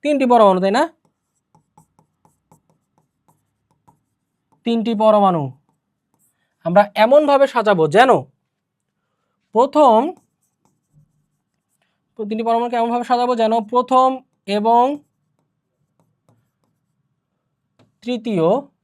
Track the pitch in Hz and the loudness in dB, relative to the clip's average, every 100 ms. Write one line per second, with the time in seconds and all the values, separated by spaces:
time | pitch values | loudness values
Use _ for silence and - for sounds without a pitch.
0 | 294 285 254 240 208 185 196 226 330 _ | -4 -2 0 4 4 2 0 -2 -4 _
1 | _ _ _ _ _ _ _ _ _ _ | _ _ _ _ _ _ _ _ _ _
2 | _ _ _ _ _ _ _ _ _ _ | _ _ _ _ _ _ _ _ _ _
3 | _ _ _ _ _ _ _ _ _ _ | _ _ _ _ _ _ _ _ _ _
4 | _ _ _ _ _ _ - 233 220 214 | _ _ _ _ _ _ -6 -4 -4 0
5 | 220 214 196 170 135 - _ _ _ _ | 2 2 2 0 -6 -12 _ _ _ _
6 | _ _ _ _ _ _ 165 185 202 208 | _ _ _ _ _ _ -2 0 0 0
7 | 220 285 294 277 269 247 214 190 156 180 | 2 2 2 0 0 0 -2 0 0 2
8 | 262 180 - _ _ _ _ _ _ _ | 4 2 -2 _ _ _ _ _ _ _
9 | _ _ _ _ _ 214 269 302 277 220 | _ _ _ _ _ -2 0 2 4 4
10 | 294 - _ _ _ _ _ _ _ _ | 0 -10 _ _ _ _ _ _ _ _
11 | _ _ _ _ _ _ _ _ _ _ | _ _ _ _ _ _ _ _ _ _
12 | _ - 208 220 233 233 240 240 233 240 | _ -14 -10 -6 -4 -2 -2 -4 -4 -4
13 | 240 240 247 240 220 226 214 247 247 254 | -2 -2 -2 -2 0 -2 -2 -4 0 0
14 | 262 262 _ _ - 208 220 233 254 294 | 0 -2 _ _ -8 -4 0 2 0 -4
15 | _ _ _ _ _ _ _ _ _ _ | _ _ _ _ _ _ _ _ _ _
16 | _ _ _ _ _ _ _ _ _ _ | _ _ _ _ _ _ _ _ _ _
17 | _ _ _ _ _ _ _ _ _ _ | _ _ _ _ _ _ _ _ _ _
18 | 233 247 233 196 160 240 285 _ | -10 -10 -6 -2 0 -2 -6 _